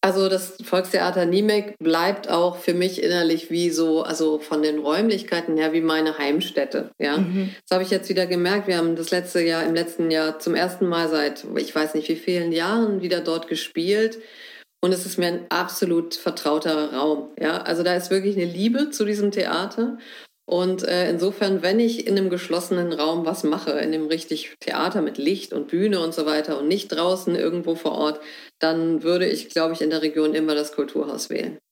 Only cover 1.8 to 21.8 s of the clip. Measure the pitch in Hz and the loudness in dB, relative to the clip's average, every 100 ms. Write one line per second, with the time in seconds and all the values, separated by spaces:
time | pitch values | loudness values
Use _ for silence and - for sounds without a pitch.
1.8 | 160 165 175 196 - 170 175 175 - 175 | 0 2 2 -2 -2 2 2 0 -2 0
2.8 | 185 185 170 175 165 160 - 165 175 160 | 0 0 0 2 2 0 -2 0 0 2
3.8 | 165 160 - 156 160 151 151 156 151 151 | 2 2 0 0 0 0 0 0 2 0
4.8 | 151 160 226 196 - 170 170 156 160 160 | 0 2 2 0 0 -4 0 0 2 2
5.8 | 160 156 156 156 143 151 - - 139 135 | 2 2 0 0 0 0 0 -2 -2 -2
6.8 | - - 143 151 185 185 190 - - 185 | -6 -4 -2 0 0 0 -2 -6 -2 0
7.8 | 185 190 185 185 180 180 180 202 202 175 | 2 -2 0 0 2 2 2 2 2 2
8.8 | 165 165 165 180 180 180 165 165 160 165 | 2 0 0 -2 0 0 2 2 2 0
9.8 | 170 - 165 160 156 156 - 170 180 180 | -2 0 0 2 0 -2 -2 0 0 0
10.8 | 185 170 165 156 147 139 - 143 147 156 | 0 2 2 2 0 -2 -6 -4 -2 0
11.8 | 151 156 151 165 - 180 170 165 170 226 | 0 -2 -2 -2 0 0 0 0 0 2
12.8 | 226 196 180 175 160 165 165 160 - - | 2 0 0 -2 0 -2 -2 -6 -4 -4
13.8 | 170 208 220 226 - - - - - _ | 0 2 2 -2 -18 -20 -20 -20 -20 _
14.8 | 180 185 180 - 175 175 - 165 180 - | 0 0 -2 -2 0 -2 -2 -4 -2 -2
15.8 | 185 170 165 - - 160 151 151 165 156 | 0 2 0 -4 -4 -2 0 0 0 0
16.8 | 151 131 151 147 - - 151 175 - 170 | 0 0 0 0 -4 -4 -2 -2 -2 0
17.8 | 175 180 180 196 196 196 175 170 214 240 | 2 0 2 0 2 0 0 0 2 2
18.8 | 302 285 208 208 202 196 180 165 196 - | 0 0 0 2 0 0 0 0 -2 -2
19.8 | 240 277 - - - _ - 175 180 185 | -2 -4 -12 -20 -20 _ -2 0 2 0
20.8 | - 180 180 170 180 202 202 190 170 208 | 0 0 2 2 0 0 0 2 2 4